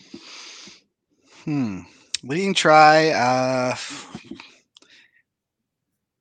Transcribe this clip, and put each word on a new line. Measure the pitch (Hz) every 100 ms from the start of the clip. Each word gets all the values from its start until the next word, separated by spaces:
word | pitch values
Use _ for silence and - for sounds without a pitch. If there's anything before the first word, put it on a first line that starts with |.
| - - - - - - - - _ _ _ _ _ -
Hmm. | - 147 117 92 85 _ _ -
Leading | 123 160 196
try, | 185 170 156 151 156 160
uh, | 127 123 127 127 131 127 123 - 143 - - - - - _ _ - _ _ _ _ _ _ _ _ _ _ _ _ _ _